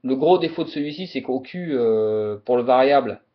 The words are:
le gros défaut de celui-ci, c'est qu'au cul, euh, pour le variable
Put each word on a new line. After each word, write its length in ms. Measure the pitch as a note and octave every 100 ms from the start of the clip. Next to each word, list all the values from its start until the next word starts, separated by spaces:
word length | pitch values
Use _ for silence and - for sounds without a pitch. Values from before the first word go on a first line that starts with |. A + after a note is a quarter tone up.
le 120 | B2+ C3
gros 220 | D#3 F3+
défaut 260 | E3 E3+
de 60 | D#3
celui-ci, 380 | D3+ D3 D3+ F#3
c'est 140 | C3+
qu'au 180 | B2+ C3
cul, 340 | C3 F3+ F3
euh, 640 | C3+ A#2 A2 G#2+ G#2+ G#2+ G#2 -
pour 100 | B2
le 80 |
variable 580 | A#2+ B2+ C3+ C#3+ A#2+ G2 _